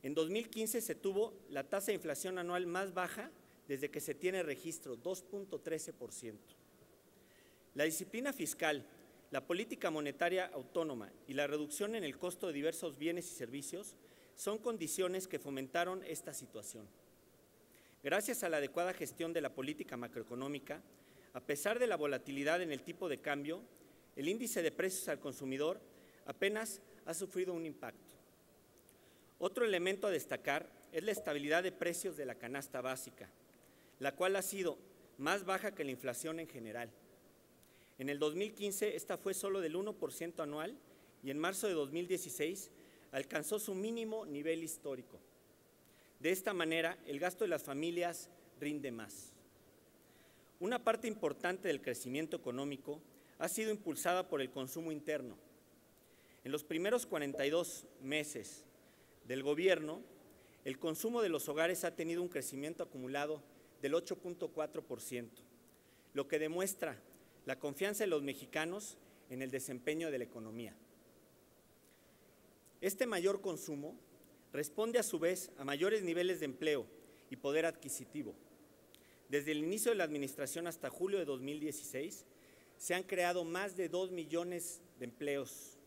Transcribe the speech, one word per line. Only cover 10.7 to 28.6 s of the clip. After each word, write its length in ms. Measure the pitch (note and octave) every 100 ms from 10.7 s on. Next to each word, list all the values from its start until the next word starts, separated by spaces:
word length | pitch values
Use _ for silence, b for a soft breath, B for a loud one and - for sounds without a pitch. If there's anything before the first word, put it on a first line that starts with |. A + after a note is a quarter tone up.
| F3 D#3+ B2 G2 - -
y 60 |
la 140 | C3 C#3+
reducción 480 | D3+ D3 - G3+
en 80 | A3+
el 160 | D#3 -
costo 260 | F3+ E3+
de 80 | F#3
diversos 460 | C#3+ D#3 D#3+ E3+ C3+
bienes 320 | D#3 F3 F3
y 20 |
servicios 600 | - A#2 C#3 C#3 F3 G#3 - B B B
son 240 | - - A3
condiciones 680 | A#3+ A3 D#3 - F#3 F#3+ F#3
que 120 | D3
fomentaron 640 | C#3+ C3+ C3 E3 F3 F#3+
esta 300 | D#3+ D#3 -
situación. 540 | C#3+ C3 A2 G2+ A2+ G2+ - - - - - - - - B B B
Gracias 400 | C#3 F#3 G#3+ A#3
a 60 | F3+
la 80 | D#3
adecuada 360 | C#3 E3+ F3+
gestión 400 | F3+ C#3+ - E3
de 80 | E3
la 140 | C#3+
política 420 | - C3+ D3 B2+ B2
macroeconómica, 840 | A#2+ A#2+ A2 A#2+ C#3 C#3+ - D#3 - B B B B
a 60 | C3
pesar 400 | - C#3+ G3+ A#3
de 80 | B3
la 80 |
volatilidad 680 | F3 D3 C3 C#3 C#3 C#3+ F3
en 120 | F3
el 100 | C3+
tipo 240 | D#3+ E3+ F3+
de 140 | C3+
cambio, 400 | D3+ C#3+ C#3+ F3 - - B B B -
el 100 | C#3+
índice 340 | A3 A3+ G3
de 100 | D#3+
precios 360 | - F#3+ F#3+ -
al 140 | C#3+
consumidor 580 | C#3+ B2 C3+ C3+ D#3 G3 - B B B
apenas 560 | - - G3 G#3+ A3 - B B
ha 80 | -
sufrido 400 | E3 F#3+ F#3 F3+
un 120 | F3
impacto. 500 | E3 - A#2 - - - - - - -